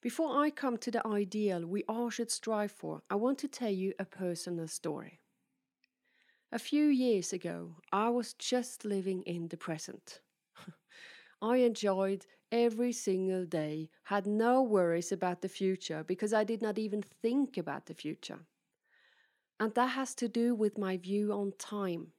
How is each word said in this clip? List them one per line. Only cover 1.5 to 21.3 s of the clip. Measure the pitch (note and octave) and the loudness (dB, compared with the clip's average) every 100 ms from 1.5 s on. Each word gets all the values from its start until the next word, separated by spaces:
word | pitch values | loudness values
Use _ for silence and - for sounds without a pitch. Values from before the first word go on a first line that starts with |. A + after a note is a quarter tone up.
| F3+ E3 | 0 -2
we | G3 - | -4 -2
all | A3+ A#3+ | -2 -2
should | A3 A#3 | -2 -4
strive | - - G#3+ G#3 | -2 -2 0 -2
for, | - D#3+ D#3 _ | -4 -8 -8 _
I | G3+ | 2
want | A#3+ C#4 | 2 0
to | C#4+ | -4
tell | - A#3 | -4 -2
you | F#3+ F#3+ - | 0 -2 -4
a | |
personal | F#3+ - F#3 E3+ - F3 D#3+ | -10 -4 -4 -4 -4 -6 -6
story. | - D#3+ C#3+ - D#3+ _ _ _ _ _ _ _ _ _ _ _ _ _ | -6 -6 -6 -10 -18 _ _ _ _ _ _ _ _ _ _ _ _ _
A | A#3 | -8
few | - D4 D4+ | 0 4 6
years | C4+ B3+ G#3 E3+ | 6 6 4 2
ago, | F#3 E3+ E3+ E3+ D#3+ - | -4 -6 -8 -10 -14 -2
I | G3 A3+ | 0 2
was | A#3+ A3+ | 2 -2
just | - - B3 A#3+ - | -8 -2 0 -2 -8
living | G#3+ G3 F#3+ F#3 | -2 -2 0 -4
in | F3+ F3 E3 | -4 -4 -4
the | E3 | -8
present. | - D#3+ - - - - _ _ _ - | -6 -6 -6 -14 -16 -20 _ _ _ -20
<laughs> | - - _ - - - - _ | -20 -20 _ -20 -20 -20 -20 _
I | G#3+ B3+ | 2 6
enjoyed | B3 A3 G#3 F#3+ G3 G3 - _ _ | 6 4 2 2 2 0 -6 _ _
every | A#3 A#3 A3 B3 | 2 4 4 0
single | A#3+ - F#3 F#3+ F#3 | 0 0 2 2 0
day, | F3 E3+ D3+ D#3 D#3 _ | 0 -2 -2 -4 -8 _
had | - G3+ G3 | -2 -2 0
no | G#3 A3+ B3+ | 2 4 6
worries | B3+ G#3 F3 E3+ F3 | 6 6 6 2 0
about | F#3 F3+ F3 | 0 0 -2
the | F#3+ | -6
future | - F#3+ F#3+ - D#3 | 0 0 0 -4 -6
because | D#3+ F#3 G#3 | -4 -2 2
I | G#3+ | 2
did | G#3+ A3+ | 2 0
not | A3 G#3+ | -2 -2
even | A3 G#3 | -2 -4
think | G3+ _ A#3 C4 C#4 G#3 | -6 _ 2 2 2 0
about | D#3+ C#3 - | -4 -6 -8
the | |
future. | D#3+ D3+ D#3 - D3+ D#3+ _ _ _ _ _ _ _ _ _ _ _ | -10 -8 -8 -10 -14 -14 _ _ _ _ _ _ _ _ _ _ _
And | A3 | -2
that | A3+ B3+ | 2 0
has | B3+ C4 - | 0 -4 -2
to | A#3+ | -2
do | A#3 A#3+ | 2 2
with | A#3 G#3+ G#3 | 2 0 0
my | F#3+ F#3 | -2 -2
view | F3+ G3+ G#3 | -2 0 0